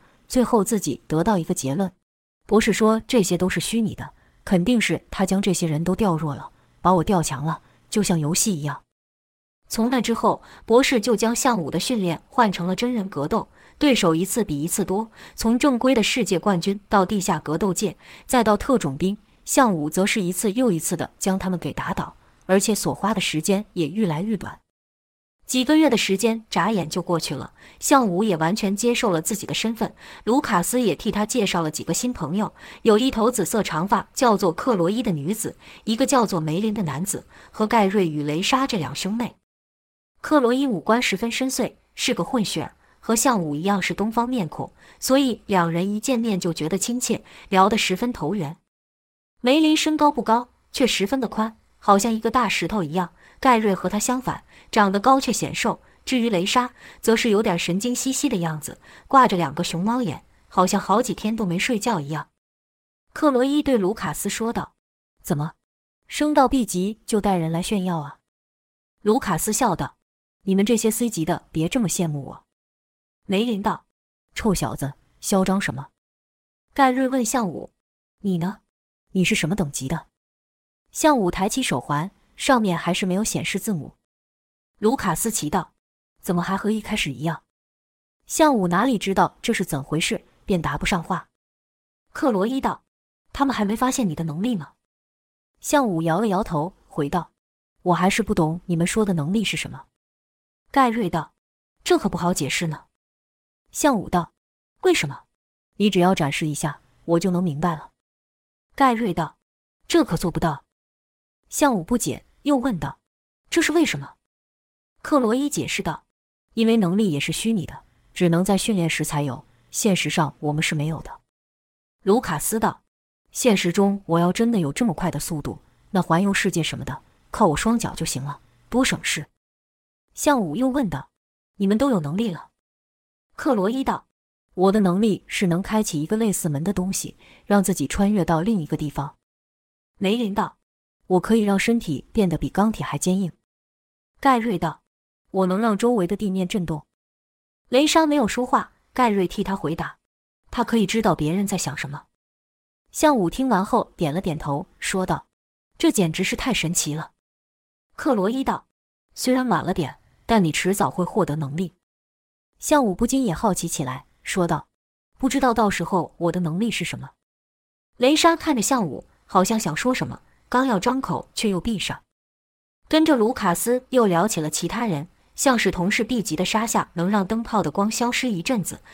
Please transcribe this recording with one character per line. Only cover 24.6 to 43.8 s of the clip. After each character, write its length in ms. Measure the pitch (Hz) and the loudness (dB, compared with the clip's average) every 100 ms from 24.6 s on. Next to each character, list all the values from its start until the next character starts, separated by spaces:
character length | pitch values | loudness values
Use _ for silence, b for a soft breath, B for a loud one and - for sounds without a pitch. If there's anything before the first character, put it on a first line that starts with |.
| _ _ _ _ _ _ _ _ - | _ _ _ _ _ _ _ _ -4
几 180 | 254 | -2
个 140 | 254 311 | 4 6
月 120 | 311 | 6
的 40 | 233 | 4
时 220 | - 190 | 0 0
间 260 | 233 226 220 | 0 -2 -4
眨 220 | 196 180 | -2 0
眼 180 | 220 156 | 0 -2
就 140 | 185 | -6
过 160 | 170 170 | -2 -2
去 160 | - 143 | -2 -8
了， 180 | - B B B | -10 B B B
向 280 | - 277 226 | 4 4 4
武 160 | 175 | 2
也 120 | 220 165 | 2 2
完 180 | 160 214 | 0 0
全 200 | 196 202 | -2 0
接 200 | 240 240 | 0 0
受 160 | 233 | 2
了 100 | 165 | 0
自 140 | 165 214 | -2 -6
己 100 | - | -6
的 80 | |
身 220 | 156 220 233 | -4 -4 -2
份， 200 | 220 - B B | -6 -6 B B
卢 180 | - 254 | 0 0
卡 220 | - 185 | 2 0
斯 180 | 170 247 | 0 0
也 140 | 233 208 | 0 0
替 160 | 220 | -2
他 120 | 196 | -2
介 220 | 214 254 196 | -2 0 0
绍 160 | 180 | 0
了 80 | 160 | -2
几 140 | - | -4
个 100 | - | -4
新 180 | 170 247 | -4 -4
朋 260 | 247 156 190 | -4 -4 -4
友， 160 | 185 B B B | -4 B B B
有 160 | - 214 | 4 4
一 140 | 262 | 4
头 180 | 220 220 | 0 0
紫 160 | 247 175 | 0 -2
色 160 | 220 | -2
长 260 | 185 156 185 | -2 -2 0
发 200 | 208 - | 0 -2
叫 220 | - 247 202 | 0 2 4
做 160 | 196 | 2
克 240 | 160 - 208 | 0 0 2
罗 140 | 170 | 2
伊 140 | 214 | 0
的 80 | 226 | -2
女 240 | 156 139 220 | -2 -2 -4
子， 200 | - - B B | -6 -10 B B
一 120 | - 220 | -4 0
个 120 | 269 | 2
叫 180 | 269 220 | 2 2
做 140 | 180 | 0
梅 200 | 156 160 | -2 -2
林 140 | 220 | -2
的 80 | 202 | -2
男 220 | 175 139 190 | -4 -4 -6
子， 220 | - - B B | -8 -10 B B
和 160 | - 214 | -4 0
盖 180 | 233 196 | 4 4
瑞 240 | 208 175 | 2 0
与 140 | 151 | 0
雷 180 | 147 151 | -2 -2
莎 240 | 202 262 262 | 0 0 0
这 140 | 220 | -2
两 160 | 127 135 | -4 -6
兄 180 | 185 | -4
妹。 220 | 226 240 - _ _ _ _ _ _ _ _ | -4 -6 -8 _ _ _ _ _ _ _ _
克 200 | - 302 | 2 4
罗 120 | 240 | 4
伊 140 | 254 277 | 2 0
五 140 | 190 | -2
官 200 | - 226 | 2 2
十 160 | - - | 2 -2
分 160 | 233 | -4
深 160 | - 262 | -4 -4
邃， 280 | 262 214 - _ | -2 -4 -6 _
是 220 | - - 240 | -6 -4 -2
个 80 | |
混 200 | 170 254 | -2 -2
血 200 | 190 - | -2 -4
儿， 120 | 139 _ b b | -8 _ b b
和 160 | - 226 | -2 0
向 240 | 285 226 | 2 2
武 140 | 160 | 0
一 80 | 147 | -2
样 180 | 185 | 0
是 140 | 202 | 0